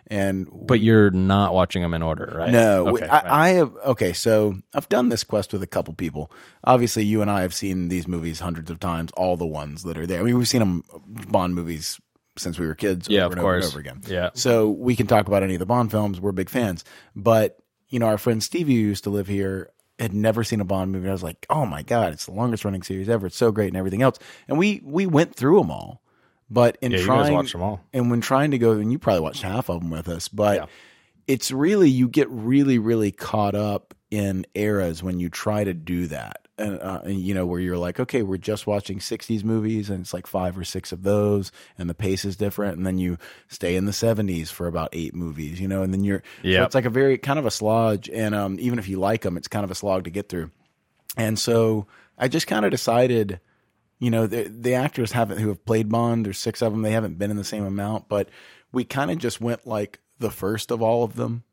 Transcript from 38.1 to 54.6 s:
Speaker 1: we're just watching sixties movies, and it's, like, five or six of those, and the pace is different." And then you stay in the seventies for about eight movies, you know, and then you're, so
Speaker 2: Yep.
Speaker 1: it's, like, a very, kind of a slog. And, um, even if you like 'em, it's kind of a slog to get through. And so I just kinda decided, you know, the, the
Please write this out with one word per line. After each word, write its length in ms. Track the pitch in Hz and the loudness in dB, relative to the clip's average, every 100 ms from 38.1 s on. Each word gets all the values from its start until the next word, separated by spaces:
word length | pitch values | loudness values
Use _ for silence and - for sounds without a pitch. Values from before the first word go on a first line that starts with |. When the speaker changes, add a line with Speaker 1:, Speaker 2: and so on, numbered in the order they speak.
| 131 | -2
Speaker 1:
we're 140 | 98 95 | -2 -4
just 300 | - 104 - | -4 -6 -2
watching 340 | 104 - 95 | -4 -4 -10
sixties 420 | - 113 - 110 | -8 -10 -4 -4
movies, 460 | 107 110 107 110 101 | 0 0 0 -4 -4
and 120 | 92 | -8
it's, 120 | 90 | -8
like, 140 | 90 - | -12 -6
five 320 | 95 92 92 | -4 -4 -4
or 60 | |
six 280 | 85 95 - | -8 -8 -10
of 120 | 90 | -6
those, 460 | 95 104 104 101 92 - - - | 0 2 2 2 -2 -12 -20 -10
and 100 | 87 | -8
the 60 | |
pace 280 | 82 95 95 101 | -4 -2 -2 -4
is 100 | 90 | -4
different." 400 | 101 98 101 85 | -4 -2 -4 -2
And 80 | 92 | -2
then 120 | 92 | -2
you 180 | 90 87 - - _ | -2 -4 -8 -20 _
stay 280 | - 90 92 | -6 -2 0
in 100 | 98 | -2
the 80 | |
seventies 560 | 98 113 110 98 85 78 | 0 0 0 -2 -4 -6
for 160 | - 87 | -6 -6
about 240 | 82 80 | -4 -6
eight 220 | 85 80 | -6 -8
movies, 440 | - 85 76 76 87 | -6 -8 -8 -10 -6
you 80 | 95 | -4
know, 140 | 95 | -2
and 120 | 95 | -2
then 100 | 95 | 0
you're, 180 | 101 98 - - | 0 -2 -6 -6
so 60 | 95 | 2
Speaker 2:
Yep. 180 | 92 92 | 4 4
Speaker 1:
it's, 80 | |
like, 100 | 135 | 2
a 60 | 120 | 0
very, 260 | 120 139 120 | 2 4 2
kind 220 | 143 147 | 0 0
of 80 | 120 | 0
a 40 | |
slog. 600 | - 107 113 113 104 - | -2 0 2 2 0 -4
And, 220 | 110 107 | -4 -2
um, 240 | 104 98 95 | -2 -2 -2
even 180 | 123 120 | -2 -4
if 100 | 98 | -4
you 80 | 95 | -2
like 260 | 95 113 | 0 0
'em, 140 | 98 87 | -2 -6
it's 100 | - | -6
kind 160 | 107 | -6
of 60 | 98 | -6
a 40 | |
slog 300 | 95 101 95 | -4 -2 -2
to 60 | 87 | -2
get 180 | 95 - | -8 -6
through. 220 | 87 82 _ _ _ _ _ - - | -8 -8 _ _ _ _ _ -14 -4
And 220 | 110 110 | -2 -2
so 480 | - 117 113 110 101 _ _ - | 2 2 4 0 -4 _ _ -4
I 100 | 131 | -2
just 180 | 165 - | 0 -2
kinda 220 | 214 202 | 0 0
decided, 720 | 135 - 117 127 117 101 90 _ _ _ _ _ - | 0 2 4 4 2 0 -4 _ _ _ _ _ -6
you 120 | 123 | 0
know, 160 | 113 110 | 0 0
the, 160 | 117 95 | -2 -6
the 200 | 113 | -4